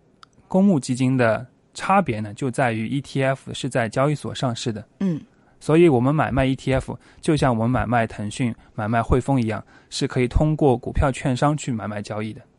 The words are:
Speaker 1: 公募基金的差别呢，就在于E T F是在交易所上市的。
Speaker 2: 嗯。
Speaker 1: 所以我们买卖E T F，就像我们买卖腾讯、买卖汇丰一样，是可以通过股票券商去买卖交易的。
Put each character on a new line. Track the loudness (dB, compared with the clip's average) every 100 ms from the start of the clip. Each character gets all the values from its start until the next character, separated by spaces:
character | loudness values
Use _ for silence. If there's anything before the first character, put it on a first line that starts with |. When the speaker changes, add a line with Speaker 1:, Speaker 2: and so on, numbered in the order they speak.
| _ _ -20 _ -2
Speaker 1:
公 | 4
募 | 4 4
基 | 0
金 | 0 2 4
的 | 2 2 -4 _ _
差 | -8 0 2
别 | 2 -2
呢， | -6
就 | -6 -6
在 | -2 -2
于 | 0 -4
E | -4
T | -4 -2
F | -2 -2 -6
是 | -8 -4
在 | -2 -2
交 | 0 0
易 | -2
所 | -6 -4
上 | -4
市 | -2 -4
的。 | -6 -10 -4
Speaker 2:
嗯。 | -2 -4 -8 _ _ _
Speaker 1:
所 | 2 6
以 | 6
我 | 6
们 | 2
买 | 2 0
卖 | 0 0
E | 0
T | 0
F， | -2 -2 -10 _ -8
就 | 0 2
像 | 2 2
我 |
们 | 0
买 | 0 0
卖 | 0 0
腾 | -4 -8
讯、 | -4 -4 -6 -12 -8
买 | -2
卖 | 0
汇 | 2 2
丰 | 2 0
一 | 0
样， | -4 -10 -20 -12
是 | -6 -4
可 | 0
以 | 0
通 | 2 2 4
过 | 4 2
股 | 0
票 | 0 0
券 | 0 -2 0
商 | 0 0
去 | -4
买 | -6 -6
卖 | -8
交 | -8 -6
易 | -8
的。 | -10 -18